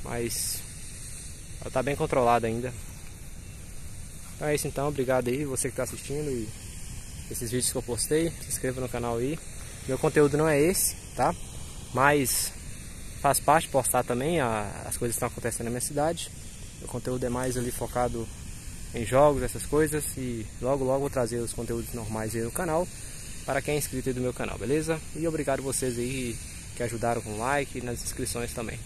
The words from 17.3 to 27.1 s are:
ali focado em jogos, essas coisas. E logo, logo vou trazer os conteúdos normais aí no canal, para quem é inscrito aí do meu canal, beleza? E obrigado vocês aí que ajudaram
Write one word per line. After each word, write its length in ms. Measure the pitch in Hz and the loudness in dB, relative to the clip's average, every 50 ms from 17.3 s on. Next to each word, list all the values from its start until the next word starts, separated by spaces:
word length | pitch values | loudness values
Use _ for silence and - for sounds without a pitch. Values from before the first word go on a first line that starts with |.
| 120 123 127 127 120 | 0 0 0 0 0
ali 160 | 127 120 123 | 0 -2 -2
focado 560 | 120 - 123 113 - 123 123 123 120 117 113 107 - - - - - - - - - - - - - | -2 -2 -4 -2 0 2 2 2 2 -2 -4 -6 -8 -10 -10 -10 -10 -10 -10 -10 -10 -8 -8 -6 -4
em 120 | 120 117 | -4 -2
jogos, 360 | 104 123 131 147 151 143 131 | 4 8 8 8 8 8 6
essas 240 | 127 120 - 113 - | 0 0 -2 -4 -4
coisas. 380 | - - 151 156 147 151 151 147 - - - | 2 4 4 4 4 2 0 -2 -2 -4 -4
E 280 | 131 123 120 113 110 - - - | -4 -4 -4 -4 -6 -6 -6 -2
logo, 220 | 120 123 139 143 135 | 0 0 2 2 2
logo 160 | 127 131 139 | 2 2 2
vou 100 | 139 139 | 2 0
trazer 280 | - 135 123 113 117 120 | 2 2 0 2 0 -2
os 160 | 117 113 - | -2 -2 -2
conteúdos 400 | - 120 113 117 117 113 - - | -4 -2 -2 -2 -2 -2 -4 -4
normais 420 | 120 113 107 113 110 110 110 113 | -4 -4 -2 -2 -2 -2 0 0
aí 60 | 117 | 0
no 100 | 113 117 | -2 0
canal, 340 | 117 - 185 170 156 160 180 175 - - - - - - - - - - - | 0 0 0 2 2 2 2 0 -4 -10 -10 -10 -10 -10 -10 -8 -8 -8 -2
para 160 | - 131 139 | 0 0 0
quem 140 | 135 - 147 | 2 2 2
é 20 | 147 | 2
inscrito 320 | 139 - - 127 123 135 | 0 0 -2 -2 0 0
aí 40 | 127 | 0
do 60 | 123 | 2
meu 140 | 123 123 120 | 0 0 0
canal, 240 | - - - 98 101 | -2 -4 -4 -4 -4
beleza? 420 | - 110 143 156 156 156 165 156 151 - - | 0 2 2 2 2 2 -2 -2 -2 -8 -6
E 100 | 156 160 | -2 -2
obrigado 380 | 170 156 160 143 139 135 131 131 | 0 0 0 2 2 2 0 0
vocês 340 | 135 127 - - 131 120 117 | 0 0 0 0 0 0 0
aí 400 | 120 123 135 135 127 120 110 - - - - - - - - | -2 -2 -2 -2 -2 -4 -4 -6 -8 -10 -10 -10 -10 -10 -4
que 80 | - 120 | -2 -2
ajudaram 380 | 117 113 113 110 117 | -2 -2 0 2 2